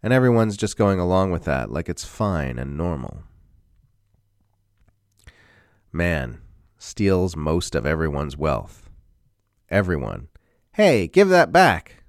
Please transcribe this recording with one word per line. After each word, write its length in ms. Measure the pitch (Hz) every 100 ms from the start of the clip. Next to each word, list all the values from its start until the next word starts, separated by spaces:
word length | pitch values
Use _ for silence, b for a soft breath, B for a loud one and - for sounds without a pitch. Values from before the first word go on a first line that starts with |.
and 120 | 110
everyone's 420 | 131 127 120 110 101
just 220 | 104 -
going 200 | 101 95
along 340 | 90 92 95
with 120 | 85
that 280 | - 67 55
like 180 | 65 85
it's 160 | - -
fine 520 | - 107 87 67 60
and 200 | 65 71
normal. 460 | 85 78 50 - - _ _ _ _ _ _ _ _ _ _ _ _ _ _ _ _ _ _ _ b b b b b b b
Man 480 | 85 87 80 64 57 - _ _ _
steals 580 | - - 101 92 92 82
most 400 | 78 82 85 73
of 100 | 60
everyone's 520 | 80 80 71 73 69
wealth. 520 | 76 62 50 - - - _ _ _ _ _ _ _
Everyone. 600 | 98 92 82 60 50 - _ _ _ _
"Hey, 360 | - 208 127 85
give 200 | - 196
that 240 | 180 151
back." 520 | 170 180 85 - -